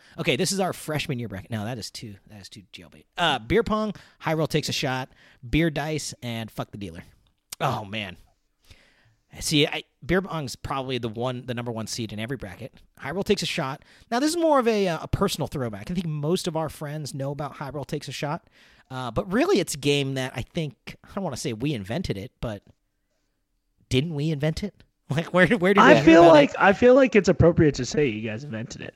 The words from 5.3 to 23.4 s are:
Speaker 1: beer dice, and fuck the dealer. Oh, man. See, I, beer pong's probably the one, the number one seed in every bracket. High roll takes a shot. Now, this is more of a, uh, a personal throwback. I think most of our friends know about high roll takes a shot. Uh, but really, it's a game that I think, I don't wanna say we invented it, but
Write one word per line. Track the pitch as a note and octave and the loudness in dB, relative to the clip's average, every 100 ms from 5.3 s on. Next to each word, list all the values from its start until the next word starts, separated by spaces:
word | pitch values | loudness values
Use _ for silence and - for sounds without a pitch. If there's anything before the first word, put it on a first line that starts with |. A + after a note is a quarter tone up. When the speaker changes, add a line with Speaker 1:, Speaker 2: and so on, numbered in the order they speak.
| _ A#2+ | _ -2
Speaker 1:
beer | C#3+ E3 | 0 2
dice, | D3 D3+ D#3 - - | 0 -4 -6 -8 -10
and | B2 A#2 A2 | -10 -8 -10
fuck | - A#2+ | -10 -12
the | G#2+ | -10
dealer. | G2 E2+ - _ _ _ - - | -14 -14 -20 _ _ _ -20 -6
Oh, | D3 A#2+ | -4 -4
man. | G2+ G#2+ G2 F2+ _ _ _ _ _ - _ _ _ _ _ - | -6 -10 -10 -14 _ _ _ _ _ -20 _ _ _ _ _ -10
See, | - D3+ C#3+ | 0 2 2
I, | D#3 - _ C3 | -2 -12 _ -2
beer | F3+ | -2
pong's | F#3+ D#3+ C3 - | -2 -8 -8 -10
probably | - C#3 C3 B2 | -8 -8 -4 -4
the | A#2 | -6
one, | G#2+ B2 B2 B2+ | -6 -6 -6 -8
the | A#2+ | -8
number | A#2+ | -8
one | A2+ G#2+ | -8 -8
seed | - A2 | -8 -8
in | G#2 | -8
every | A2+ B2+ | -8 -10
bracket. | G#2 F2+ A2+ _ _ - | -12 -14 -18 _ _ -16
High | C#3 | -10
roll | F3 | -6
takes | G#3 G3+ | 0 0
a | D#3+ | 0
shot. | - C3+ C#3 _ _ - | -4 -4 -6 _ _ -4
Now, | A#3 | 0
this | D4+ | 0
is | E4+ | 2
more | D#4+ C#4+ | 4 4
of | A#3 | 4
a, | G#3+ F#3+ | 2 0
uh, | D#3 | -2
a | - | -2
personal | - F#3+ - C3+ | 0 0 -2 -6
throwback. | D3+ A#2+ G2+ G#2 | -4 -6 -8 -6
I | E2+ | -6
think | D#3+ | -4
most | D3+ D3 F3+ - | -4 -2 -2 -2
of | D#3+ | -4
our | D#3 | -6
friends | - D3 D#3 C#3 C#3 | -8 -10 -10 -8 -8
know | C#3 | -8
about | C#3+ C#3 - | -6 -10 -10
high | C#3+ | -12
roll | D3+ - | -10 -8
takes | D3+ - | -8 -8
a | |
shot. | A#2+ C#3+ D#3+ _ _ _ _ - | -8 -6 -6 _ _ _ _ -14
Uh, | B2+ B2+ | -10 -6
but | A2+ G3+ | -6 -2
really, | G3+ F4 F4+ | 0 2 2
it's | E3 | 0
a | C#3+ | -2
game | C#3 C#3+ C3+ | 0 2 0
that | C3+ C3 B2 | -4 -6 -6
I | |
think, | - - D#3 - - - | -8 -6 -6 -8 -20 -20
I | - - | -12 -8
don't | |
wanna | F#3 B2 | -8 -6
say | D3+ | -6
we | A2 C#3+ | -4 -4
invented | B2+ F#2+ C3+ - G2 | -4 -4 -6 -6 -8
it, | - - | -10 -10
but | B2 G2+ _ _ _ _ _ _ _ _ | -10 -10 _ _ _ _ _ _ _ _